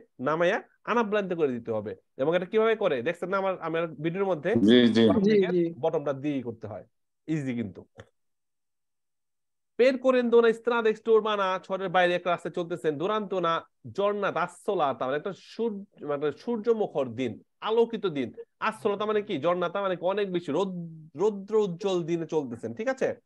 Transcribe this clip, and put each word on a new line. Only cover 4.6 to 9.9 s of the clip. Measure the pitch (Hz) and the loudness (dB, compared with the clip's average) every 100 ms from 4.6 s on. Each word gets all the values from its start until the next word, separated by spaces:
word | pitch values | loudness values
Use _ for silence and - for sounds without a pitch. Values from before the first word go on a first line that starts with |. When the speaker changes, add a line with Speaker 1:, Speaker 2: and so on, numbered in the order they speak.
| 202 247 240 | 6 6 6
Speaker 2:
জি। | 214 226 | 6 6
Speaker 1:
বটম | 214 | 6
Speaker 3:
জি, | 196 | 4
Speaker 1:
দিকে | 208 180 | 4 4
Speaker 3:
জি। | 180 165 170 | 2 -2 -2
Speaker 1:
বটমটা | 160 160 147 | -2 -2 -4
দিয়ে | 135 147 139 | -6 -4 -6
করতে | 120 110 101 | -6 -10 -12
হয়, | 101 - _ _ _ - | -14 -16 _ _ _ -6
ইজি | 156 135 | -4 -2
কিন্তু। | 120 107 - - - - _ _ _ _ _ _ _ _ _ _ _ _ _ _ _ _ - | -4 -6 -10 -20 -20 -20 _ _ _ _ _ _ _ _ _ _ _ _ _ _ _ _ 2
Per | 254 | 2